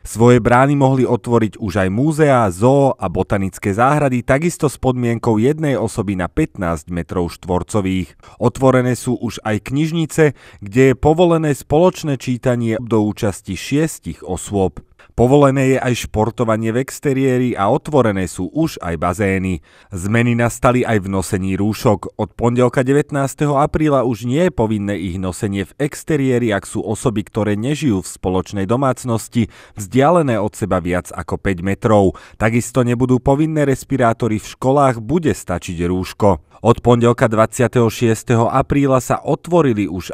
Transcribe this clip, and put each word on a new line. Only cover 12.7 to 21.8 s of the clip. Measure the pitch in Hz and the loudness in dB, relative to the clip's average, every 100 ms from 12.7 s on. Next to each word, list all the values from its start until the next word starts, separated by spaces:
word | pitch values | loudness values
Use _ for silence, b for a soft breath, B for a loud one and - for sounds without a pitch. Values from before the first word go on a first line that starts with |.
| 110 | -4
do | 117 113 107 | 0 0 0
účasti | 98 107 92 - | 0 -4 -4 -8
šiestich | 90 - 139 160 - 87 78 - | -10 -4 -2 -2 -4 -12 -12 -8
osôb. | 87 - 101 92 - - _ b - | -8 -4 -2 -2 -4 -20 _ b 0
Povolené | 120 147 139 135 131 | 4 6 4 4 2
je | 131 | 0
aj | 127 120 - | 0 -4 -4
športovanie | 107 107 110 113 110 113 113 | -2 -2 0 -2 0 -2 -2
v | |
exteriéri | 135 - 151 131 135 123 123 98 | -4 -6 -4 0 0 0 0 0
a | 98 | 0
otvorené | 147 - 147 117 95 92 | 0 0 2 2 0 -4
sú | - 90 | -6 -6
už | 147 160 - | -2 -4 -4
aj | 85 82 | -8 -4
bazény. | 87 90 101 95 92 87 b b b | -2 -2 0 0 -2 -4 b b b
Zmeny | 95 98 113 120 117 | -10 -2 0 2 2
nastali | 117 - 127 127 | 0 0 0 2
aj | 117 110 | 0 -2
v | 95 | -2
nosení | 98 - 98 95 95 | -4 -2 -4 -2 -2
rúšok. | 104 104 | -2 0